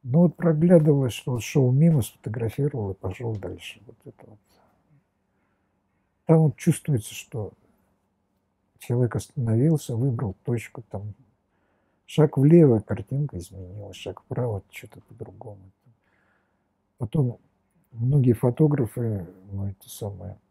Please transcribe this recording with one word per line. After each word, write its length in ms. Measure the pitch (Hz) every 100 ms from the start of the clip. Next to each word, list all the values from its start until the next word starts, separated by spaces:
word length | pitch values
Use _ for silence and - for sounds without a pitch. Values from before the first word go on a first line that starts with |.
но 180 | 127 147
вот 140 | 175 -
проглядывалось, 760 | 175 151 175 175 156 143 127
что 200 | - -
вот 100 | 123
шел 300 | - 151 127
мимо, 300 | 131 170 151
сфотографировал 880 | 104 _ - 113 113 - 143 131 101
и 20 |
пошел 420 | 92 107 90 117 107
дальше. 440 | - - - - 107
Вот 100 | 117
это 260 | 127 _ 120
вот. 80 | 107 _ _ _ _ _ 143 _ _ _ _ _ _ _ _ _ _ _ _ -
Там 120 | 160
вот 120 | 156 -
чувствуется, 580 | - - - 127 -
что 380 | - - 113 95 _ _ _ _ _ _ _ _ _ _ _ _ _
человек 380 | - 123 120 110
остановился, 800 | - - 117 113 147 156 - 113
выбрал 400 | 135 120 117 -
точку, 380 | - 120 - - -
там 240 | 98 104 95 _ _ _ _ _ _ _ _ _
шаг 320 | - 151 -
влево, 420 | 143 170 151 113
картинка 580 | - 101 - 139 147 90
изменилась, 580 | 85 92 90 101 101 -
шаг 240 | - -
вправо, 400 | _ - 123 101 _
что-то 300 | - 120 -
по-другому. 680 | _ 110 101 98 110 101 95 _ _ _ _ _ _ _ _ _ _ _ _ _
Потом 400 | 117 160 127 110 _ _ _ _ _
многие 400 | 113 123 147 123
фотографы, 920 | 113 127 120 156 143 113 - 117 101 90 - 98
ну, 140 | 101 98
это 200 | 95 -
самое 500 | - 104 95 92 95 _